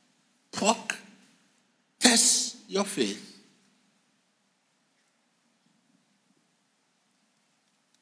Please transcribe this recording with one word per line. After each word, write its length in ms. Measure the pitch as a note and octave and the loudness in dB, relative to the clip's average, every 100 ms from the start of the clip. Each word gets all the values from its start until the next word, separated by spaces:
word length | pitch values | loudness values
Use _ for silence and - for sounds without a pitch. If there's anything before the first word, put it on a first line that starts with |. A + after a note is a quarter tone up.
| _ _ _ _ _ | _ _ _ _ _
poke, 460 | - G3 A3+ - - - - - _ _ _ _ _ _ - | -2 0 0 -4 -12 -16 -20 -20 _ _ _ _ _ _ 0
test 580 | B3 A#3 - - - - - | 4 4 4 2 -2 -10 -6
your 160 | F#3 | -4
faith. 440 | G3+ - G#2 F#2 - - - _ _ _ _ _ _ _ _ _ _ _ _ _ _ _ _ _ _ _ _ _ _ _ _ _ _ _ _ _ _ _ _ _ _ _ _ _ _ _ _ _ _ _ _ _ | -2 -2 -2 -4 -14 -20 -20 _ _ _ _ _ _ _ _ _ _ _ _ _ _ _ _ _ _ _ _ _ _ _ _ _ _ _ _ _ _ _ _ _ _ _ _ _ _ _ _ _ _ _ _ _